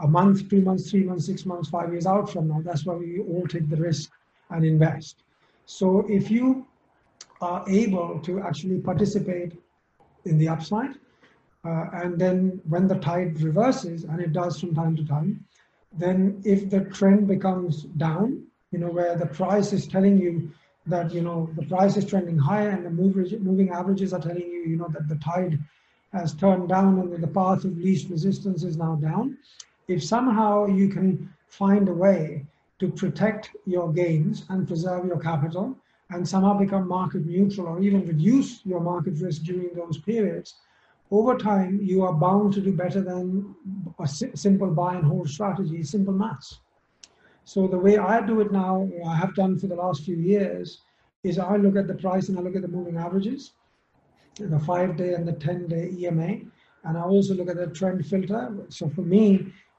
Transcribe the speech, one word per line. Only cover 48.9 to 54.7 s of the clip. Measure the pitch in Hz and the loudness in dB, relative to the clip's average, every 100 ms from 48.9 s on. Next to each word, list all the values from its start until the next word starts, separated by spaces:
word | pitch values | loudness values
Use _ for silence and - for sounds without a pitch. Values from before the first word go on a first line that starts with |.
or | 170 170 | -6 -4
I | 160 | -2
have | 190 | 0
done | 196 190 185 | 0 0 0
for | 196 | -4
the | 175 | -4
last | 185 147 | -4 -4
few | - 170 | -4 -2
years, | 175 202 180 180 - - _ _ _ _ | 2 2 0 -4 -10 -14 _ _ _ _
is | 190 170 | -4 -4
I | 180 208 | 0 2
look | 196 196 | 4 2
at | 196 | -2
the | |
price | - 185 190 185 | -4 -2 -2 -2
and | 185 | -4
I | |
look | 180 190 | -4 -6
at | |
the | 175 | -6
moving | 175 175 165 | -6 -6 -6
averages, | 175 196 214 285 - _ _ _ _ _ _ _ _ - | -4 -2 -2 -6 -12 _ _ _ _ _ _ _ _ -10
the | 196 151 | -4 -2
five-day | 175 | 0